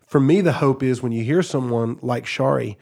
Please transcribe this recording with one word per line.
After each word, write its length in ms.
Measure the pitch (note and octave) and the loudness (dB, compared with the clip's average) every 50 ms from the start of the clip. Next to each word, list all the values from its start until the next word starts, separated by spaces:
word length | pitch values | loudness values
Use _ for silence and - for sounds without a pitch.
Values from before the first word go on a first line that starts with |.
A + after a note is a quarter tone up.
| _ | _
for 140 | _ - C#3+ | _ 2 2
me, 220 | C3+ C#3 E3+ G3+ | 4 4 4 4
the 100 | F#3 E3 A#2+ | 4 2 2
hope 280 | - C#3+ C#3 C3 C#3 | 2 2 0 2 2
is 200 | C3+ B2+ B2+ B2 | 0 -2 -2 -2
when 100 | B2+ A#2 | -2 -4
you 120 | A#2 A#2 A2+ | -4 -2 -2
hear 180 | A#2+ D#3 F#3 | 0 0 0
someone 560 | F3 - - C3+ B2+ B2 A#2+ A#2 A#2 A2+ A#2+ - | 0 0 -2 -4 -2 -2 -2 -2 -2 -4 -4 -6
like 240 | B2+ B2 A#2+ A#2+ - | -4 -4 -4 -4 -6
Shari 500 | - - - C3 C#3 C#3+ B2+ A#2 A2 G2+ - | -8 -4 -2 0 0 0 0 -2 -6 -10 -12